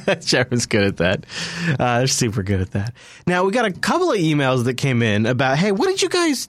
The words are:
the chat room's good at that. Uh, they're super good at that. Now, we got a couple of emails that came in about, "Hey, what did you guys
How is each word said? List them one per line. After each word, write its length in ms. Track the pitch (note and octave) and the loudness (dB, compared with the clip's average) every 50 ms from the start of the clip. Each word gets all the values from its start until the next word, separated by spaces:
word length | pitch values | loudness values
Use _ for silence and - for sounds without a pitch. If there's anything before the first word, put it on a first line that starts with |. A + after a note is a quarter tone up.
| - | 0
the 160 | - G3 - - | -2 -2 -2 -2
chat 280 | - - C#3 B2 - | 0 0 0 2 2
room's 140 | - A#2+ A#2 - | 0 -2 -2 0
good 160 | - A2 G2+ | 2 2 2
at 140 | G2 F2+ - | 2 2 2
that. 280 | E2 F2 F#2 - - - - - - - E3+ E3+ E3+ E3+ D3 B2+ | 0 0 0 -2 -4 -10 -12 -10 -10 -10 -8 -6 -2 -2 0 0
Uh, 200 | - B2 A#2+ A#2+ | 0 0 2 2
they're 80 | B2+ C3+ | 0 0
super 360 | - - C3+ A#2 G2 A#2+ F#2 | 0 0 -2 -2 -2 -4 -2
good 180 | F#2 G2+ F#2 | -2 0 -2
at 100 | F#2 - | -2 -2
that. 220 | - G2+ G2+ A#2 - - - - - - - | -4 -6 -6 -6 -10 -12 -20 -20 -20 -8 -4
Now, 200 | - F3+ F3+ F#3 | -2 0 0 0
we 60 | G3 G3 | 0 0
got 120 | B3+ A#3+ | 0 0
a 60 | A3 | -2
couple 400 | F3 E3+ - - C4 E4+ F#4 F4 | -2 -4 -2 -2 0 0 2 2
of 80 | C#4+ G#3 | 2 2
emails 460 | E3+ D#3 D3+ D3 C#3+ C3 C3 C3 A#2 | 2 2 2 2 2 2 2 2 0
that 100 | B2 C3 | 0 -2
came 260 | - - C#3 B2+ A#2+ | -2 -2 0 0 2
in 240 | A#2 A2+ G#2 G#2 A2 | 2 2 2 2 2
about, 320 | A2+ B2+ A#2 C#3 C3 C3 D3 | 0 2 0 2 2 2 2
"Hey, 140 | F3 G#3+ | 2 0
what 160 | G3 G3 D4+ F#4+ | 2 0 0 0
did 140 | F#4 F#4+ G4 | 0 0 -2
you 60 | F4 | 0
guys 380 | - F#4 E4+ E4 C#4+ - - | 0 0 0 0 0 -2 -4